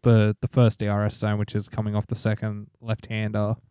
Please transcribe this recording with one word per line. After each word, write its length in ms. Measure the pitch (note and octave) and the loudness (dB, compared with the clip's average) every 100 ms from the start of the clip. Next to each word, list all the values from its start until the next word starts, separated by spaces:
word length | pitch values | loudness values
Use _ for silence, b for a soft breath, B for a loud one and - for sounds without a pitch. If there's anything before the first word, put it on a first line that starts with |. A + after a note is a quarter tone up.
the, 320 | A#2+ A2+ G#2+ G#2 | 6 6 4 0
the 60 | - | -2
first 300 | - A#2 - | 2 4 2
D 80 | G#2 | 0
R 160 | G2+ G#2 | 0 0
S 100 | - | -2
zone, 220 | G#2+ G#2 | -2 -2
which 160 | G#2 G#2+ | -2 -4
is 120 | G2+ | -6
coming 280 | - G#2+ G#2 | -6 -4 -2
off 100 | G#2 | -4
the 100 | A#2+ | -4
second 520 | A2 G#2+ A2 G#2 G#2 _ | -2 -2 -4 -8 -12 _
left-hander, 760 | A2+ A2 - A2 G#2+ G#2+ G#2 A#2+ _ | -6 -6 -6 -6 -4 -2 -2 -4 _